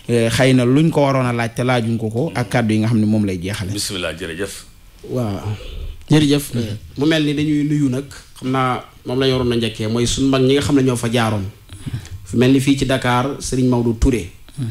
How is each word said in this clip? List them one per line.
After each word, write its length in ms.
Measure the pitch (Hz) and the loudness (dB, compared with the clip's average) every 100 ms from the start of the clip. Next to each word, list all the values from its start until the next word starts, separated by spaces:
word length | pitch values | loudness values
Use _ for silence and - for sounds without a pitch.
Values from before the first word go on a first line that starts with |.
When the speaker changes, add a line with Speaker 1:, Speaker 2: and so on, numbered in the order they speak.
| - | -2
Speaker 1:
euh, 180 | 120 113 | 0 2
xëy 240 | 117 131 127 | 2 4 4
na 100 | 123 | 4
luñ 240 | 135 165 | 4 4
ko 120 | 147 | 4
waroon 260 | 139 135 123 | 2 2 0
a 40 | |
laaj 200 | 117 117 - | -2 -4 -2
te 60 | |
laajuñ 340 | 127 123 113 113 | 0 0 0 -2
ko 100 | 110 | -2
ko, 220 | 113 160 | -4 -4
ak 160 | 127 117 | -4 -2
kàddu 240 | 127 110 | 0 2
yi 60 | 110 | 2
nga 80 | 113 | 2
xam 120 | 113 | 2
ne 60 | 107 | 2
moom 200 | 107 101 | 2 0
lay 100 | 92 | -2
jeexale. 320 | 90 107 95 | -6 -6 -6
Speaker 2:
Bismillah, 420 | 107 - 98 85 80 | -6 -6 -6 -6 -6
jërëjëf. 480 | 87 82 98 - - - - - - | -10 -8 -8 -10 -18 -20 -20 -20 -8
Speaker 3:
Waaw. 440 | 123 110 98 104 104 - - - - - | -4 -4 -4 -6 -8 -10 -10 -10 -12 2
Jërëjëf. 420 | 151 147 143 - 120 101 104 - - | 4 4 2 -2 -6 -6 -8 -12 -2
Mu 80 | 151 | 0
mel 180 | 160 | 0
ni 100 | 147 147 | 0 -2
dañuy 280 | 151 147 | 0 0
nuyu 260 | 147 147 139 | 0 0 0
nag, 160 | 131 143 - - - | -2 -6 -16 -20 -10
xam 100 | 131 | -4
naa 320 | 131 131 117 - - - | -2 0 -2 -8 -14 -6
moom 140 | 127 | -2
la 80 | 135 | 0
ñu 60 | |
waroon 180 | 127 123 | 2 0
a 40 | 117 | 0
njëkkee, 320 | 113 110 110 | -2 -4 -2
mooy 180 | 117 120 | 0 0
suñ 220 | - 135 | 2 2
mag 120 | 131 | 4
ñi 120 | 131 139 | 4 4
nga 60 | |
xam 140 | 143 143 | 4 4
ne 40 | |
ñoo 120 | 131 120 | 4 0
fa 120 | 117 | 0
jaaroon. 340 | 117 110 104 95 - - - - - - - - | 0 0 -2 -4 -10 -20 -14 -8 -8 -10 -14 -4
Fu 120 | 117 | 2
mel 140 | 127 | 4
ni 80 | 135 | 4
fii 180 | 139 135 | 4 2
ci 60 | 135 | 0
Dakar, 500 | 131 123 123 131 135 | 0 0 0 0 -4
Serigne 300 | - 127 127 | -4 0 2
Maodo 240 | 123 117 | 2 0
Touré. 380 | 113 135 120 87 - - - 120 | 2 2 2 -4 -14 -16 -8 -8